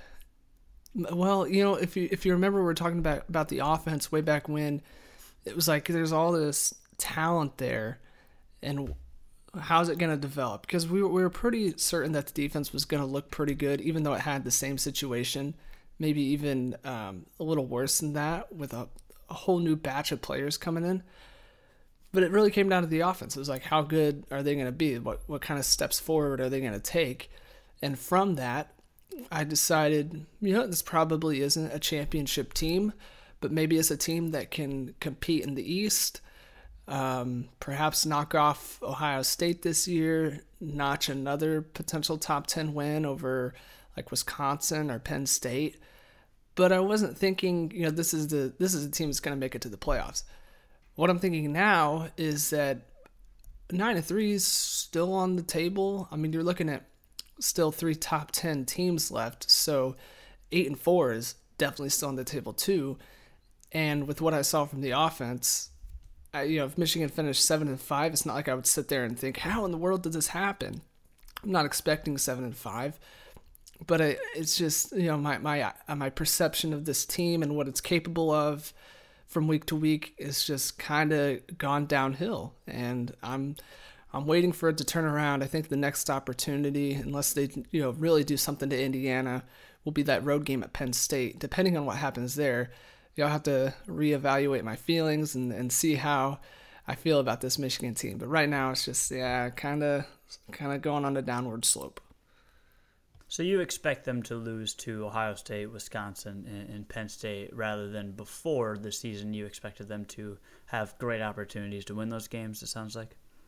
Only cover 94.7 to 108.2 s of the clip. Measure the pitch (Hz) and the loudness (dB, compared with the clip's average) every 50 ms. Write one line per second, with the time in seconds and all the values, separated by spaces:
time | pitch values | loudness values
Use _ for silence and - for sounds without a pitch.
94.7 | 117 135 - - 165 165 160 156 151 151 156 147 - 127 127 123 110 95 127 120 | -6 -4 -2 0 2 2 4 2 2 2 0 -2 -2 -2 -2 -2 -2 -4 -2 0
95.7 | - - - 160 151 135 156 147 147 135 131 135 143 - - - - - - - | 0 2 2 2 2 2 2 2 2 2 2 0 -2 -4 -10 -16 -20 -20 -20 -20
96.7 | - - - - 127 - - 165 156 143 131 117 113 120 - 127 - 151 139 131 | -20 -12 -10 -8 -8 -2 0 2 4 4 4 2 0 -2 -2 -2 -2 -2 -2 -2
97.7 | - - - 123 110 - - 120 - - - 120 151 160 147 143 147 139 135 131 | -2 -4 -4 -4 -4 -4 -6 -6 -6 -8 -6 0 2 2 2 2 2 0 0 0
98.7 | 131 - - - 135 - - - 127 127 127 123 123 123 120 123 123 - - 143 | -2 -2 -4 -2 -2 -2 -2 -2 -2 -2 -2 0 0 0 -2 -2 -4 -6 -4 -4
99.7 | 147 151 151 147 143 143 131 - - _ _ - - - _ - - - 147 143 | -2 0 2 2 2 0 -2 -6 -12 _ _ -20 -20 -18 _ -18 -12 -8 -6 -4
100.7 | 139 139 - 156 147 147 143 139 139 135 127 123 120 120 127 123 110 120 117 - | -4 -2 -2 0 0 0 0 0 0 0 -2 -2 -2 -2 -2 -4 -4 0 2 4
101.7 | - - 67 67 - - - _ - _ _ _ _ _ _ _ _ _ _ _ | 4 2 0 -6 -12 -16 -20 _ -20 _ _ _ _ _ _ _ _ _ _ _
102.7 | _ _ _ _ _ _ _ _ _ - - - - - 165 180 196 185 175 175 | _ _ _ _ _ _ _ _ _ -20 -16 -12 -6 -4 0 2 2 2 2 0
103.7 | - - - 156 135 127 - 131 123 120 113 - 117 117 113 113 113 110 110 107 | -4 -4 -2 -2 -2 -2 -2 -4 -4 -4 -4 -6 -8 -6 -6 -6 -6 -6 -6 -8
104.7 | - - - 120 113 107 107 104 101 110 110 107 101 - - - 113 104 104 107 | -8 -8 -8 -8 -6 -6 -6 -4 -4 -2 -2 -2 -4 -6 -10 -8 -8 -8 -8 -8
105.7 | 117 104 - - - 110 104 104 95 - - 107 98 101 95 - 104 101 101 90 | -10 -12 -12 -10 -8 -8 -8 -8 -10 -12 -12 -12 -12 -12 -12 -12 -12 -12 -12 -12
106.7 | 101 104 104 - - 113 110 104 - - - 110 104 98 101 - - 110 110 107 | -12 -12 -12 -10 -10 -10 -10 -10 -10 -10 -8 -8 -6 -8 -10 -10 -8 -4 -4 -4
107.7 | 107 104 104 101 104 104 101 101 95 104 | -2 -4 -6 -6 -8 -8 -8 -8 -10 -12